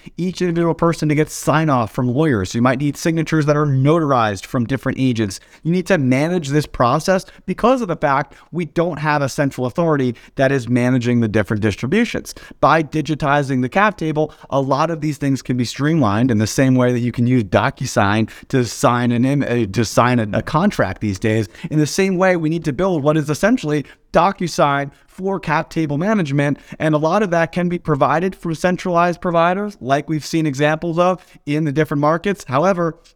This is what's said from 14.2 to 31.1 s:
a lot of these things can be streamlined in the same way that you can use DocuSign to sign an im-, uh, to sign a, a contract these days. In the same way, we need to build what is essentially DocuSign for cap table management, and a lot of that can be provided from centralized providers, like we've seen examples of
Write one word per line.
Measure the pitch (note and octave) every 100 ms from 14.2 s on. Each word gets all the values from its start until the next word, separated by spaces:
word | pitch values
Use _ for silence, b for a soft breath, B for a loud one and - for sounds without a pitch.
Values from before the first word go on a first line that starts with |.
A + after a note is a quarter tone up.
| D3+ B B
a | C#3
lot | C3+ C3+ D#3+
of | D#3+
these | D3+ C#3
things | C#3 C3+
can | - B2
be |
streamlined | A#2+ - C#3+ E3 A2 G#2 C3
in | G#2+
the | G#2+
same | - C3
way | B2+ B2
that | B2
you | A#2+
can | A2+ A#2+
use | B2+
DocuSign | F#2+ G#2 A#2+ - C3+ - G2+ G#2+ A2 B -
to | C3+
sign | A#2 - C3 A#2+ A#2+
an | A#2+
im-, | B2+ C#3+
uh, | A#2 A#2+ G#2
to | G2+
sign | A2 - A#2+ B2
a, | G#2 A2+
a |
contract | - D#3 G3+ - G2 F#2
these | G#2+ F#2
days. | A2 A2 G#2+ B E3
In | D3+
the | D3
same | - G3 F3+
way, | F#3+
we | F3+ D#3
need | E3+
to | E3
build | B2+ F#3+ E3+
what | C#3+ D#3
is | C#3+
essentially | D3 G3 B3 D3+ D3 - - _
DocuSign | E3+ F#3 F#3+ F3 - D3 C#3+ C#3 b _
for | - F#3+ F#3+
cap | - D#3 D#3
table | E3 D#3+ C#3+
management, | F#3+ G#3+ D3+ C#3 C#3+ C3+ B -
and | D#3+
a | D3+
lot | D#3+ G3
of | G#3
that | E3+ E3
can | F3+ F3
be | F3
provided | - C#3+ C#3 D#3 F#3
from | - E3+
centralized | D#3 F3+ F3+ F#3+ E3+ F3 E3+
providers, | F3+ E3+ E3+ F#3 G#3 -
like | A#2 C#3+ D3+
we've | D#3
seen | - E3 D#3
examples | C3 D3 D#3 E3+ E3
of | F3+